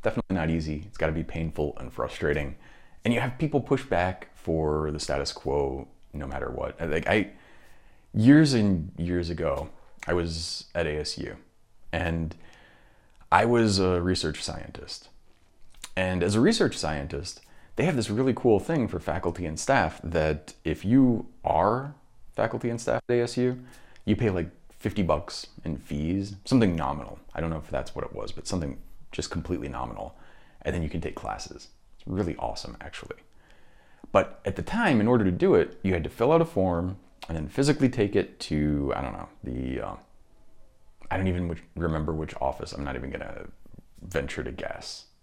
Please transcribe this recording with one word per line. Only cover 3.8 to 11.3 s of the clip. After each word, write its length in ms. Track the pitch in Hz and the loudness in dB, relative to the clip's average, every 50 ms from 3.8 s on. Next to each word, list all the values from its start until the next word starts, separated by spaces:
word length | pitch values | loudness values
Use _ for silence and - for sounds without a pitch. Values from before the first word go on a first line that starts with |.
| 135 | 0
back 500 | - 95 87 90 92 92 - - - - | 0 0 2 2 2 0 -4 -10 -20 -20
for 560 | - - - 82 80 78 76 76 76 78 76 | -12 -4 -2 0 0 2 2 0 0 0 -2
the 80 | 76 76 | -4 -4
status 320 | - - 73 71 69 - | -4 -2 -2 -2 -2 -4
quo 560 | - - - 69 67 73 69 67 65 67 67 - - - - - - | -6 -6 -4 -2 0 0 0 0 -2 -6 -10 -14 -18 -20 -20 -14 -10
no 140 | - 71 | -10 -8
matter 220 | 67 65 67 65 64 | -8 -6 -6 -6 -6
what. 320 | 62 64 65 65 - - | -4 -6 -6 -6 -6 -6
Like, 260 | 85 82 73 82 - | -4 0 0 0 2
I, 240 | - 101 107 95 - - - - - - - - - - - - - - - _ - - | 2 2 2 2 0 -6 -20 -20 -20 -20 -20 -20 -20 -20 -20 -20 -20 -20 -20 _ -4 0
years 400 | 110 110 123 143 151 160 143 135 | 6 10 10 10 10 10 8 6
and 380 | 117 107 101 98 87 78 92 - | 4 6 6 4 2 0 -4 -6
years 320 | - 82 87 90 87 87 82 | -4 -2 0 0 0 0 -2
ago, 400 | 85 80 82 78 69 71 78 - - - - - - - - | -4 -2 0 0 0 0 -4 -8 -10 -18 -20 -20 -18 -12 -4
I 60 | - 85 | 0 0
was 520 | 90 85 85 82 80 80 - - - - - - | 0 0 0 -4 -6 -6 -8 -8 -10 -12 -6 -2
at 140 | 85 85 | -2 0
A 120 | 76 76 76 | 0 0 -2
S 180 | 76 - - - | -4 -6 -6 -6
U, 180 | - - | -8 -10